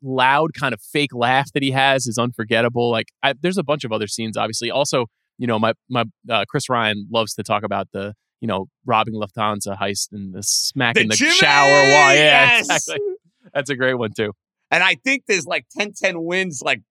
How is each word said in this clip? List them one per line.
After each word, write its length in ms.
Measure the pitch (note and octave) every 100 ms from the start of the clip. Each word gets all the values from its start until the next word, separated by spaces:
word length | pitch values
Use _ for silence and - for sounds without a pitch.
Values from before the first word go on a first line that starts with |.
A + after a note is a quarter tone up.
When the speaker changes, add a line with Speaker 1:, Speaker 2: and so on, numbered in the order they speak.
Speaker 1:
loud 520 | C#3 C3 B2+ C#3+ D#3+
kind 180 | - C#3
of 80 | A2
fake 340 | - D3 C#3+
laugh 360 | A#2+ A#2+ C3 C#3
that 80 | D3
he 80 | C#3
has 340 | C3 C3+ C3+ B2+
is 120 | A#2+
unforgettable. 720 | B2 A#2+ A2 A2+ A#2+ A#2+ A#2+
Like, 160 | A2+ A2 _
I, 120 | C#3 C3
there's 180 | F3 F#3+
a 60 |
bunch 200 | C#3+ D3
of 80 | A#2+
other 140 | G#2+ G#2
scenes, 300 | - A2+ G#2+
obviously. 340 | G#2+ A2 A#2
Also, 360 | B2+ D3 C#3 A#2 _ _ -
you 80 | B2
know, 120 | A2
my, 140 | A2+ - _
my, 160 | B2 A2 - -
uh, 160 | A2 G2
Chris 200 | C#3+ -
Ryan 400 | A#2+ A2 G#2 G2+
loves 220 | A2+ G#2+
to 80 | -
talk 200 | G#2 G#2
about 240 | G#2 G2 F#2+
the, 220 | G2 G2+ G#2+ _ _
you 60 | A2+
know, 200 | F#2+ F#2+ _ B2+
robbing 280 | A2 A2
Lufthansa 600 | A2 G#2 - G#2+ G#2 G2+ G2
heist 320 | G2+ G2+ -
and 200 | G#2 G2
the 120 | F#2+
smack 500 | G#2 - - C#3+ A#2+
Speaker 2:
The 60 | G3+
Speaker 1:
in 60 | G#3
the 80 | G#3+
Speaker 2:
Jimmy! 160 | C#4+
Speaker 1:
shower 400 | F4+ D3 C#3+ C#3+
wall. 420 | C#3+ C#3+ C#3+ C3+
Yeah, 0 |
Speaker 2:
Yes! 460 | D3 D3+ D3 A#3+ A#3 G3
Speaker 1:
exactly. 280 | E3 D#3 D3+ G#4 F#4 _ _ G3+
That's 180 | C#3+ C3+
a 40 |
great 200 | C3 C3
one, 180 | B2+ A2+ G#2
too. 160 | G#2+ - _ _ _
Speaker 2:
And 140 | E3
I 120 | F#3 E3
think 220 | C4 C4+ -
there's, 200 | F#3+ D3
like, 180 | D#3+ - -
ten 160 | G#3
ten 300 | G3 F#3+ E3+
Wins, 380 | E3 F#3 F#3 C#3
like, 180 | D3 B2 -